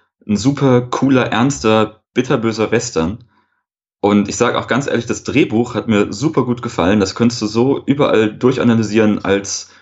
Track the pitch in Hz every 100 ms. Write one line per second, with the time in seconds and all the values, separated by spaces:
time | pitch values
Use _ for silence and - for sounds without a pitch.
0 | _ _ - 101 120 143 139 123 123 -
1 | 135 131 90 107 135 139 110 110 107 -
2 | _ 123 127 135 113 107 104 113 - 80
3 | 80 113 - _ _ _ _ _ _ -
4 | 101 104 - - 120 - - 117 143 113
5 | 117 - - 135 - 110 117 107 113 104
6 | 101 101 151 147 123 120 117 - 87 107
7 | 95 - 117 117 104 113 131 135 - 139
8 | 131 110 110 107 123 123 120 113 104 110
9 | 110 101 - 101 98 - - -